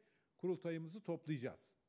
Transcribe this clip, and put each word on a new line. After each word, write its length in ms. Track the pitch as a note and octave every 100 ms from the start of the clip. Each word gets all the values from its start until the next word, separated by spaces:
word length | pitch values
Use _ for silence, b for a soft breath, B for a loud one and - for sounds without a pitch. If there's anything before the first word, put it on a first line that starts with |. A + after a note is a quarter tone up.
| b b b _
kurultayımızı 640 | F3+ F3 E3+ E3 D#3+ G3+
toplayacağız. 720 | - E3+ - D3 A#2+ G#2+ - -